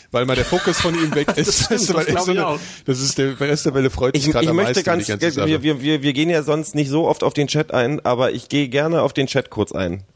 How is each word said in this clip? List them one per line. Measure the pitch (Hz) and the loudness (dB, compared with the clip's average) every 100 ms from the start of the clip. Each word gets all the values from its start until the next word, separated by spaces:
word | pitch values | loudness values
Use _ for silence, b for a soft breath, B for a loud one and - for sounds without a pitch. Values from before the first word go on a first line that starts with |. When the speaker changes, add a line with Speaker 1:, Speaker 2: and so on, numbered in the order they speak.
| - | -4
Speaker 1:
weil | 120 127 | -2 2
mal | 127 | 0
der | 120 | 2
Fokus | 180 185 170 | 0 0 0
von | 175 165 | 0 0
ihm | 160 | 0
weg | 147 147 | 0 0
Speaker 2:
<laughs> | 147 | 0
Speaker 1:
ist. | 202 - - | 0 0 0
Speaker 3:
Das | 247 190 | 0 0
stimmt, | 165 | 0
Speaker 1:
Westerwelle | 156 | 0
Speaker 3:
das | |
glaub | 175 | 0
Speaker 1:
ist | 180 | 0
so | |
Speaker 3:
ich | 185 | 0
Speaker 1:
eine, | 180 | 0
Speaker 3:
auch. | 151 B B - | -4 B B -4
Speaker 1:
das | 127 | -2
ist | 135 - | -2 0
der | 135 127 | -2 0
Westerwelle | 139 147 160 135 131 | -2 0 0 2 0
freut | - 127 143 | 0 0 2
sich | 143 | 0
Speaker 2:
Ich, | |
Speaker 1:
grad | 127 | 2
Speaker 2:
ich | 117 | 2
Speaker 1:
am | 170 | 2
Speaker 2:
möchte | 202 | 2
Speaker 1:
meisten, | 127 185 | 0 0
Speaker 2:
ganz, | 170 - | 0 -2
Speaker 1:
die | |
ganze | 104 170 | -2 0
Speaker 2:
wir, | |
Speaker 1:
Sache. | 131 104 156 | 0 0 2
Speaker 2:
wir, | 147 143 | 0 0
wir, | 139 156 | 0 0
wir | 139 | 0
gehen | 135 160 | 0 2
ja | 165 | 0
sonst | 147 156 151 147 | 0 -2 -2 -2
nicht | 139 | 0
so | 151 170 | 2 2
oft | 156 | 2
auf | - | 0
den | 147 143 | 0 0
Chat | 151 156 | 0 0
ein, | 127 120 147 - | 0 0 0 0
aber | 123 127 | 0 0
ich | 120 - | -2 -2
gehe | 139 139 | -2 0
gerne | 135 156 165 | 0 0 0
auf | 131 | 0
den | - 135 | 0 0
Chat | 139 - | -2 -2
kurz | - 101 | -2 -2
ein, | - 92 92 98 | -2 -4 -4 -10